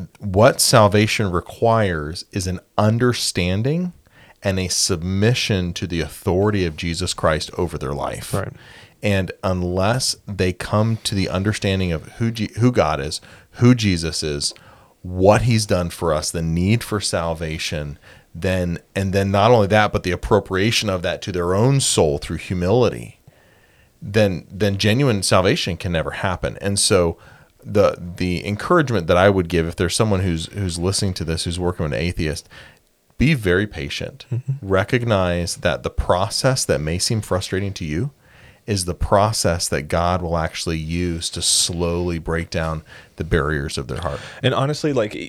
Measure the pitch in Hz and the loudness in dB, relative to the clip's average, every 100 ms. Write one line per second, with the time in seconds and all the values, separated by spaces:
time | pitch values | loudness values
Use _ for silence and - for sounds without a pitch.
0 | 90 - 104 92 117 - - 127 104 104 | -6 -10 -2 4 4 4 4 6 6 6
1 | 107 - 101 87 - - 117 113 101 80 | 2 0 0 -2 -4 -2 2 2 2 -2
2 | 76 87 - 101 92 90 - - 107 117 | -6 -10 -8 -6 -4 -6 -6 0 2 4
3 | 123 113 - - 90 95 120 165 180 - | 2 2 -2 -2 0 0 0 -2 -4 -8
4 | _ _ - _ 101 95 92 - - 90 | _ _ -20 _ -2 -2 -2 -2 -2 -2
5 | 90 95 107 123 - 101 90 87 90 85 | -2 2 2 2 0 0 -2 -4 -4 -4
6 | 73 - - 90 104 104 87 76 87 82 | -4 -4 -2 2 2 2 -2 -2 -6 -4
7 | 90 - 85 78 - - 87 76 67 71 | -4 0 0 0 -2 -4 -4 -4 -6 -6
8 | 65 - - 101 - - - - - _ | -6 -8 -6 -6 -6 -12 -20 -20 -20 _
9 | 104 98 92 - 98 92 90 92 98 127 | 0 0 -2 -4 -2 -2 0 0 0 0
10 | - - - 98 92 90 - 107 110 113 | -2 -6 -8 -2 -2 -2 -2 0 2 0
11 | - 98 92 92 98 104 101 95 90 80 | -2 -2 -2 0 -2 0 0 0 0 -2
12 | - - 117 113 104 - 123 113 78 76 | -6 -4 -4 -2 -6 0 2 4 2 0
13 | 71 - - - _ - 120 123 107 87 | -4 -8 -12 -20 _ 2 4 6 2 0
14 | 80 - 78 73 - - - - _ _ | -2 -4 -4 -4 -6 -8 -20 -20 _ _
15 | 92 90 95 107 113 110 104 92 87 - | -8 4 6 6 6 2 2 0 0 -2
16 | 82 76 - 87 82 82 92 117 - 104 | 0 0 0 -2 -2 0 2 2 0 -4
17 | - 95 82 80 80 78 - 80 73 73 | -2 -2 -2 -4 -6 -6 -6 -6 -6 -10
18 | - - _ 85 92 92 87 85 - 101 | -16 -20 _ -6 -2 0 0 -4 -6 -4
19 | 98 98 98 98 107 120 98 107 104 104 | 0 0 2 4 6 6 6 4 2 0
20 | 87 87 - 104 - 95 110 - 107 92 | -2 -2 2 2 2 0 0 0 0 -2
21 | 87 76 - 90 85 95 123 139 - - | -2 -6 -6 -4 0 2 4 2 2 2
22 | 80 71 - 80 - 92 87 120 107 60 | 2 2 -4 -8 -4 -2 2 4 2 0
23 | 57 - _ _ _ _ _ _ _ _ | -10 -18 _ _ _ _ _ _ _ _
24 | - 107 101 87 - 95 101 98 104 120 | -2 2 2 0 -8 -2 -2 0 2 2
25 | 143 104 92 101 92 160 - 85 95 85 | 2 0 2 2 4 2 -2 -4 -2 -2
26 | - - 101 87 64 53 101 101 - 98 | -2 -4 -4 -2 -6 -6 -4 0 2 4
27 | 85 - - - _ _ - 104 95 - | 2 0 -12 -20 _ _ -2 2 2 2
28 | 87 92 90 87 92 101 - 175 131 107 | -8 -4 -2 -2 -2 -4 2 2 2 0
29 | 82 90 98 95 82 85 82 - 87 - | 2 6 6 4 2 0 0 0 -2 0
30 | 110 95 95 82 80 101 95 85 90 95 | 2 2 0 -2 -4 -6 -4 -2 -2 0
31 | 101 92 80 80 92 85 87 - 78 62 | -2 -2 -4 -4 -2 -2 -2 -2 -2 -2
32 | 85 87 80 73 - - - - _ _ | -2 -2 -4 -4 -10 -20 -20 -20 _ _
33 | _ - 160 147 92 90 104 - 69 - | _ 0 2 2 2 2 2 -4 -8 -8
34 | 80 - - 120 - 135 98 95 98 127 | -10 -12 -8 -6 -4 -6 0 0 2 0
35 | 117 101 90 87 85 - 87 64 - - | 2 2 2 0 -2 -2 -2 -2 -4 -4
36 | - 90 101 - 135 131 - 73 76 87 | 0 0 0 -2 0 0 0 -2 -2 -2
37 | - 110 - 92 - 95 101 101 80 78 | -2 -2 -2 -4 -2 -4 -4 -6 -6 -4
38 | 139 - _ - - _ - 101 87 85 | -4 -8 _ -20 -20 _ -4 -4 -2 -4
39 | - 104 104 104 95 85 - 73 73 85 | 2 4 4 2 0 0 -2 -4 -2 0
40 | 87 90 87 82 80 - - 80 78 85 | 2 0 0 -2 -2 -4 -4 -4 -2 -2
41 | 87 82 - - - - - 87 85 85 | -2 -2 -6 -4 -2 0 0 -2 -2 -2
42 | 90 85 78 82 85 87 80 80 - - | -2 -4 -2 -4 -2 -4 -2 -4 -8 -18
43 | - - 82 87 71 76 69 - 62 62 | -16 -10 0 0 2 0 -4 -6 -6 -6
44 | 85 71 - - 123 113 139 147 156 131 | -6 -6 -10 -4 0 0 0 -2 -2 0
45 | 107 82 | -2 -4